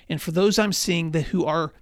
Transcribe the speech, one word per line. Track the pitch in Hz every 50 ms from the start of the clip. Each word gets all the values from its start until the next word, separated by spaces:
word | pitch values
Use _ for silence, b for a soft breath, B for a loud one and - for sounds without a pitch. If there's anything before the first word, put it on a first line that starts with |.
| b
And | b 160 151
for | - -
those | 160 180 196 208 202
I'm | - 214 208 180
seeing | - - - 175 170 165 160
that | 156 165 139
who | - - 190 -
are | 151 156 165 160 151 - -